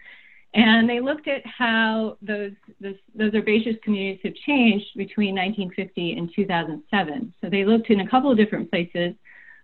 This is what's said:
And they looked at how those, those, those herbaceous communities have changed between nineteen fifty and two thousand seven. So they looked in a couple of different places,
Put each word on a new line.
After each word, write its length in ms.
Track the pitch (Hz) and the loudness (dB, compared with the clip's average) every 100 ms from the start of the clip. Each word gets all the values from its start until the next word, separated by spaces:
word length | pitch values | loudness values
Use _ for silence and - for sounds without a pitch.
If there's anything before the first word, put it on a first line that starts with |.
| - - - - _ - | -20 -20 -20 -20 _ 4
And 340 | 226 226 226 | 6 6 4
they 100 | 240 | 0
looked 280 | 262 302 302 | -2 -4 -4
at 160 | 277 233 | -6 -6
how 720 | - 240 226 220 220 220 - | -4 0 2 0 0 -4 -6
those, 300 | 202 208 202 196 _ - | -8 -6 -6 -12 _ -16
those, 140 | 196 196 _ | -14 -14 _
those 180 | - 214 214 | -2 0 2
herbaceous 400 | 208 214 226 220 | 2 2 0 -4
communities 360 | - 202 196 190 | -2 -2 -2 -6
have 100 | 196 - - | -8 -8 -2
changed 400 | 285 233 202 202 - | 4 4 4 -2 -10
between 400 | 190 - 202 190 | -8 -2 -2 0
nineteen 340 | 185 214 185 - | -2 -2 -6 -6
fifty 380 | 185 - 175 | -8 -4 -6
and 180 | 156 170 185 | -4 -6 -4
two 100 | 190 | -2
thousand 340 | 175 156 151 - | 0 -2 -8 -4
seven. 420 | 208 170 147 - - | -2 -2 -4 -10 -10
So 120 | 180 | -4
they 140 | 196 196 | -2 2
looked 260 | 226 226 | 2 4
in 80 | 202 | 0
a 100 | 185 | 2
couple 220 | 254 285 | 2 4
of 60 | 226 | 4
different 340 | 214 - - | 4 0 -4
places, 420 | 180 175 175 175 - _ - - - | -4 -4 -2 -4 -4 _ -20 -20 -20